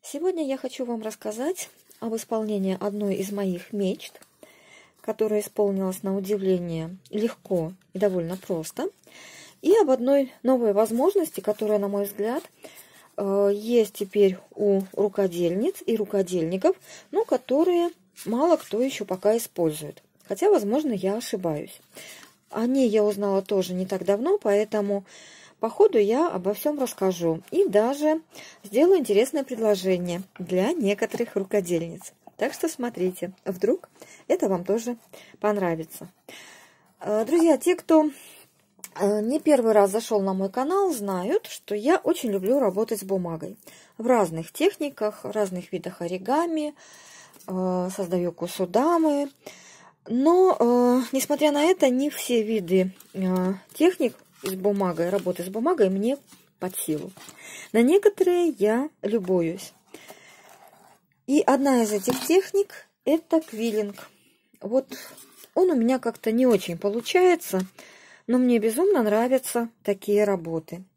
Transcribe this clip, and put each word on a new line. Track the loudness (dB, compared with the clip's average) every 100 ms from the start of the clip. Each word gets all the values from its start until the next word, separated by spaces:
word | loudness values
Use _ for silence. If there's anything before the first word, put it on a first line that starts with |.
Сегодня | -12 -4 -4 -2 -4
я | -4
хочу | -8 -8
вам | -6 -6
рассказать | -8 -10 -10 -6 -6 -6 -10 _ _ -12
об | -8 -8
исполнении | -4 -4 -2 -2 -2 -2
одной | -4 -2 -2 -2
из | -4
моих | -4 -4 -4 -6
мечт, | -4 -4 -4 -10 -20 _ _ -20 _ _ -20 _ _
которая | -10 -4 0 -2
исполнилась | -2 -2 0 0 -4 -4
на | -4 -4
удивление | -2 -2 0 0 -2 -6 -8 -12 -10
легко | -4 -4 -6 -4 -4 -4 -10 _
и | -2
довольно | 0 0 -4 -8
просто, | -6 -6 -6 -6 -8 _ _ -20 -20 -20 -20 _
и | 2 4
об | 4
одной | 2 4 2 2 -4
новой | 0 2 2
возможности, | 2 2 2 2 2 -2 -4
которая, | -4 -4 0 0
на | 0
мой | -4
взгляд, | -6 -4 -4 -4 -8 _ -20 -20 -20 -20 _ -8
э, | -2 2 2
есть | 0 2 2 2
теперь | -2 -4 4 4 2 -14
у | -2 2 2 0
рукодельниц | -2 -2 0 -2 0 0 0 -2 -4 -4
и | -4
рукодельников, | -2 -2 -2 -2 -2 0 0 0 -8 -20 -6
но | -4
которые | 0 -2 0 0 2 2 0 -6 _ -14 -6
мало | 0 2 2
кто | 0 -4
ещё | -4 -4 -8
пока | -2 0 0
использует. | -2 -2 -2 -2 -12 -16 _ _ _
Хотя, | 0 2
возможно, | 2 2 -2 -2
я | -2 -2 -4
ошибаюсь. | -6 -4 -4 -4 -8 -18 _ -20 -20 -20 -20 _ _
О | -4 0
ней | 2 2
я | 4 2
узнала | 0 0 0
тоже | 0 -2 -2
не | -4 -4
так | -4
давно, | 0 0 0 0
поэтому | 2 0 0 -2 -2 -4 -6 -20 -20 -20 -20 _
по | -8
ходу | 4 6 6
я | 4 2 0
обо | -2 -4
всём | -2 -2 -2
расскажу | -4 -2 -2 0 -2 -2 -4
и | 0 2
даже | 4 2 0 0 0 -4 -20 -20 -20
сделаю | -4 2 6 4
интересное | 4 2 2 -2
предложение | -6 -2 0 2 0 0 -2 -6 -8 -14
для | -4 0 0
некоторых | 0 -2 0 -4 -4 -4 -4
рукодельниц. | -2 -2 0 -4 -4 -12 -18 _ -20 -6
Так | -6
что | -4 -6
смотрите, | -4 -8 -2 -4 -4 -10 -8
вдруг | -10 -4 -2 -2 -6 _ -20 -20 -4
это | -2 0
вам | -2
тоже | 0 -2 -2 -10 _ -20 -20 -4
понравится. | -2 0 -2 -4 -8 -14 -20 _ -20 -20 -20 -20 -20 _ _ _
Э, | -2 -2 2
друзья, | 4 4 4
те, | 2 -2
кто, | 4 4 4 -4 -20 -20 _ _ _ _ -18 -2
э, | 0 0
не | -2 -2
первый | 4 4 6
раз | 4 4
зашёл | 2 -2 -2
на | 0
мой | -2 -4
канал, | -4 -2 0 0
знают, | -2 -4 -4 -2 -2 -4
что | -18 -8 -4
я | 0 2
очень | 0 -2 -2
люблю | -2 0 2
работать | 2 -2 -4 -4
с |
бумагой | -4 -4 -4 -8 -10 -14 -20 -20 -20 -8
в | 2
разных | 2 2 -2 -10
техниках, | 0 0 0 -8 -4 -6 -6 -8
разных | -4 -2 -4 -8
видах | -8 -8 -8
оригами, | -8 -6 -2 -2 0 -4 -6 -10 -20 -20 -20 -20 -20 -20 -8
э, | -4 -2 -2 -4
создаю | -6 -4 -2 -2
кусудамы. | -4 -10 -6 0 2 2 2 2 0 -4 _ -20 -20 -20 -20 -20 _ -6
Но, | 2 4 6 6 4
э, | 4 4 4 4 2
несмотря | -4 -2 2 2
на | 4 2
это, | 4 4
не | 2 -2
все | -4 -2 0
виды, | 0 -2 2 2 2 -4 -14
э, | -4 0 0 0 -4 -10
техник | 2 2 4 -4 -4 _ _
с | -8
бумагой, | -2 -2 0 -2 0 -2
работы | 0 -2 -6
с | -6
бумагой | -4 -2 2 2
мне | 2 -2 -4 _ -20 _ _
под | -8 -8
силу. | -6 -6 -6 -16 -20 -20 -20 -18 -2
На | 2
некоторые | 4 6 4 2 2 4 0 0
я | 0 0 -2 _
любуюсь. | -4 -2 0 0 0 -6 -14 _ _ -20 -20 -20 -20 -20 -20 -20 -20 _ -20 _ _ _ 0
И | 2
одна | 4 2 4 2
из | 2
этих | 0 -2 -4 2
техник — | 2 2 -2 -2 -6 -20 _ -2
это | -2 2 0
квиллинг. | 0 -6 -4 -2 -6 -10 -20 _ _ _ _ _
Вот | -2 -2 -2 -16 -18 -20 -20 -20 -8
он | 2 2
у | 4
меня | 2 0
как-то | -2 -4 -2
не | 2 4
очень | 4 0 -4
получается, | -4 -4 0 4 4 4 0 -4 -4 -10 -20 -20 -20 -18 -2
но | 2
мне | 4 4
безумно | 2 2 2 4
нравятся | 4 2 2 0 0 -4 -4 _
такие | -4 -4 0 2
работы. | 2 0 -2 -6 -8 -14 -16